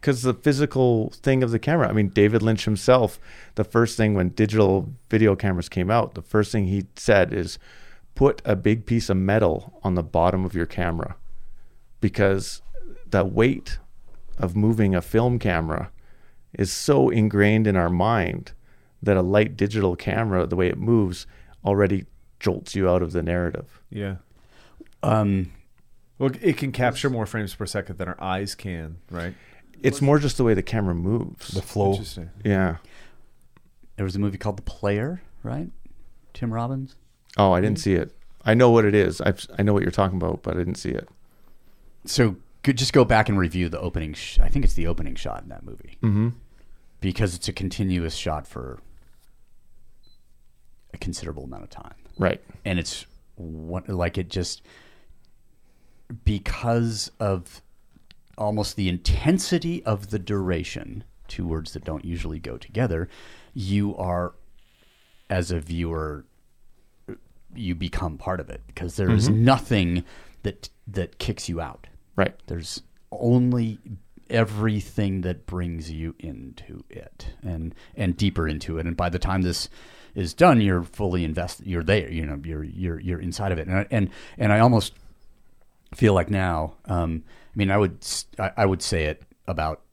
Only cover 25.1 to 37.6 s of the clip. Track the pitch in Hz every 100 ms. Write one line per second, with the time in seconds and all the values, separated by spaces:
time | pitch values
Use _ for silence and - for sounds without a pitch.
25.1 | 110 104 98 87 - - _ - - _
26.1 | - 135 127 196 - 143 120 123 120 139
27.1 | 123 107 113 101 - 101 104 95 95 90
28.1 | - 95 92 101 - 101 87 80 85 -
29.1 | 87 85 92 - - - - 135 127 139
30.1 | 147 143 - 120 98 95 113 95 85 90
31.1 | 117 - - - 95 - 104 98 101 -
32.1 | - 85 - 104 95 92 87 - - -
33.1 | - - - - - - _ - - 98
34.1 | 92 101 95 107 101 - - 101 101 131
35.1 | 180 - - 110 127 170 - - - -
36.1 | - - - 117 113 117 135 135 - _
37.1 | _ _ - 98 90